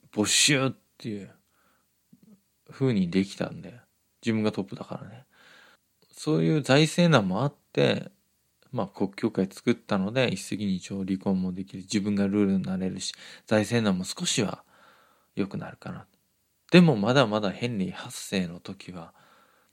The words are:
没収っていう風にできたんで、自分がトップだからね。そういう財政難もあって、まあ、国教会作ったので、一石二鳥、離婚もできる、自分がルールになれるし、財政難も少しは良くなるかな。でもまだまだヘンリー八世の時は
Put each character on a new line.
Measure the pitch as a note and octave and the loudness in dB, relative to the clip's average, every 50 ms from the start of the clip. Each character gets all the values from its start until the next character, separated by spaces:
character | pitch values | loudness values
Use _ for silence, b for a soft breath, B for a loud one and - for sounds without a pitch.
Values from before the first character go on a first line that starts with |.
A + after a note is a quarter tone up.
| _ _ | _ _
没 | - A2 G#2 G2 | -2 -2 0 2
収 | - - - - D3+ C3 C3 C3 | 2 4 4 4 4 2 2 -2
っ | - - _ _ _ _ | -2 -6 _ _ _ _
て | - A#2+ | -10 -10
い | G#2 G2+ F#2+ | -10 -10 -12
う | F#2+ - _ _ _ _ _ _ _ _ _ _ _ _ _ _ _ - _ _ _ G#3 _ _ _ _ _ _ - | -16 -20 _ _ _ _ _ _ _ _ _ _ _ _ _ _ _ -20 _ _ _ -20 _ _ _ _ _ _ -20
風 | - - C3+ C3 A#2 | -6 -2 0 2 2
に | G2+ F#2 E2+ | 2 0 2
で | E2+ F#2+ F#2+ | 2 0 0
き | - - | 0 -4
た | - F2 - | -6 -8 -8
ん | - - | -8 -12
で、 | - - - - _ _ _ _ _ _ _ _ - | -16 -18 -20 -20 _ _ _ _ _ _ _ _ -4
自 | A#2 A2 | -2 0
分 | A2 | 2
が | G#2+ G#2+ | 0 0
ト | G#2 - F#2 | 0 -2 -6
ッ | |
プ | - - | -6 -10
だ | - G2+ | -14 -12
か | - - - - | -12 -12 -12 -12
ら | G#2 | -16
ね。 | A2+ A#2+ - b b b b b b b b b b b b _ _ _ _ _ | -20 -20 -20 b b b b b b b b b b b b _ _ _ _ _
そ | _ - - D3+ D#3 D#3+ | _ -8 -2 0 2 2
う | D#3+ | 4
い | E3 D#3+ D3+ | 4 2 2
う | C3 | 4
財 | - C3 C#3+ D#3+ | 6 6 6 6
政 | D#3 - - F3 E3+ | 4 4 4 4 6
難 | D#3 B2 G2 F#2 | 6 6 4 2
も | F2+ G#2 C3 | 0 0 0
あ | |
っ | C#3+ - _ _ _ - | -2 -4 _ _ _ 0
て、 | C#3+ C#3+ B2+ G#2 - - - - _ _ _ _ _ _ _ _ _ _ _ | 2 2 2 2 0 -4 -10 -18 _ _ _ _ _ _ _ _ _ _ _
ま | - A#2+ G2+ | -6 -6 -6
あ、 | G2 | -6
国 | - - G#2 G2 - | -4 -4 -4 -4 -4
教 | - - A2+ | -4 -4 -2
会 | - - F#2+ G2 | 0 0 -2 -2
作 | - - - A#2+ | -4 -4 -2 -2
っ | A#2 | -2
た | - _ - G#2+ G2 | -2 _ -2 -2 0
の | F#2+ G2+ | 0 0
で、 | A#2 C3+ B2+ A2+ F#2+ | 0 0 0 0 0
一 | F#2+ | -4
石 | - - - G2 | -6 -8 -6 -4
二 | G#2 G2+ F#2+ F2+ | -2 -2 -4 -4
鳥、 | - - G2 G2 F#2+ | -6 -8 -8 -6 -4
離 | F#2 G2 F#2+ - | -4 -4 -2 -2
婚 | G2+ G2 F#2 | -2 -2 0
も | F#2 F#2 F2+ | -2 -4 -6
で | F#2+ F#2+ | -8 -10
き | - - F#2+ | -12 -12 -16
る、 | F#2+ | -10
自 | - - G#2+ | -4 -4 -2
分 | G2 G#2 G#2 | 0 0 0
が | G2 G2+ G2 | 0 0 2
ル | G2 G#2 G2+ | 2 2 2
ー | G2 | 4
ル | F#2+ F#2+ | 2 0
に | F#2 | 0
な | F#2+ F#2 F#2 | -2 -4 -4
れ | F#2 F#2 | -4 -4
る | F#2+ F#2+ | -6 -6
し、 | - - B B B B B B B | -8 -10 B B B B B B B
財 | - A2+ G#2+ | 0 2 2
政 | G#2 - A#2 A#2+ A2 G#2 | 2 2 0 0 2 2
難 | F#2+ F2+ | 0 0
も | F#2+ | -2
少 | - - - F3+ | -6 -8 -6 -4
し | - - - | -2 0 0
は | G#2+ F2+ - - - b b b b b b b b b b b b b b | -2 -2 -4 -10 -16 b b b b b b b b b b b b b b
良 | - G2 F#2+ | -6 -6 -6
く | - - | -6 -10
な | - - | -10 -12
る | - - | -14 -14
か | - G2 | -14 -14
な。 | - - - _ _ _ _ _ _ _ _ _ _ _ _ - | -14 -14 -16 _ _ _ _ _ _ _ _ _ _ _ _ 6
で | - F3+ | 8 8
も | F3+ D#3+ C3+ | 8 8 4
ま | G#2+ G2 A2+ B2+ | 2 2 2 4
だ | C#3+ B2+ G#2 | 4 4 4
ま | G#2 G#2+ | 2 0
だ | G#2 F#2+ | -2 -2
ヘ | F#2 G2 A#2 B2 | -4 -4 -6 -4
ン | A#2+ G2+ | -2 -4
リ | F#2 F2+ | -4 -4
ー | |
八 | - - - B2 - | -6 -10 -14 -14 -14
世 | - - - A2 F#2+ F2+ E2 | -14 -10 -4 -4 -4 -4 -4
の | E2+ E2+ | -8 -12
時 | - - F#2+ - - - | -14 -16 -16 -16 -16 -16
は | F2+ E2+ D#2+ - b b b b b b b b b b b b | -16 -16 -16 -18 b b b b b b b b b b b b